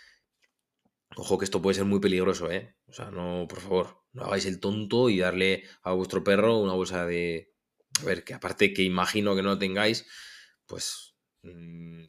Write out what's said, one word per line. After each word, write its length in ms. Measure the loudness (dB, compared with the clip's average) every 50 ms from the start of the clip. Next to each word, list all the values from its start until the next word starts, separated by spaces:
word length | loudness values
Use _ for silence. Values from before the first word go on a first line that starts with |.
| -20 -20 _ _ _ _ _ _ _ _ _ _ _ _ _ _ _ _ _ _ _ _ -14
Ojo 220 | -10 -2 0 0 0
que 60 | 2
esto 160 | -2 -2 0
puede 140 | 2 2 2
ser 100 | 2 2
muy 160 | 2 2 2
peligroso, 500 | 2 2 2 2 2 0 0 0 -4 -4
¿eh? 260 | -4 -6 -8 -10 _ _ _ -20
O 40 |
sea, 180 | -16 -14 -14 -10
no, 360 | -10 -8 -6 -4 -4 -4 -6 -6
por 120 | -10 -12
favor, 440 | -4 0 0 2 0 0 -6 _ _ _
no 120 | -12 -10 -4
hagáis 220 | -2 -2 0 0
el 140 | -2 -4 -2
tonto 500 | -2 -2 -2 -2 -2 0 2 4 4 4
y 80 | 4 4
darle 460 | 2 2 2 2 2 2 2 0 -4 -10 -20 _
a 100 | -4 -2
vuestro 320 | 0 0 0 -2 -2 0 2
perro 340 | 4 4 6 6 6 4 4
una 160 | 2 2 0
bolsa 320 | 0 -2 -2 -2 -2 -2
de... 480 | 0 0 0 0 0 -2 -4 -6 _ _ _ _ _ _ _ _ _ -8 -6
a 40 | -2
ver, 200 | -2 -2 -2 -4
que 100 | -10 -12
aparte 380 | -8 -8 -8 2 4 4 4
que 100 | 4 2
imagino 540 | 0 2 2 0 0 0 0 0 2 2 2
que 60 | 2
no 160 | 2 2 0 0
tengáis, 480 | 0 -2 0 2 2 2 0 0 -6 -12 -18 -20 -20 -20 -20 -20 -20 _ _ _ _
pues, 500 | -16 -12 -10 -8 -8 -10 -12 -14 -20 _ _ _ _ _ _
mm, 640 | -20 -20 -18 -18 -18 -16 -16 -16 -16 -16 -16 -18 -20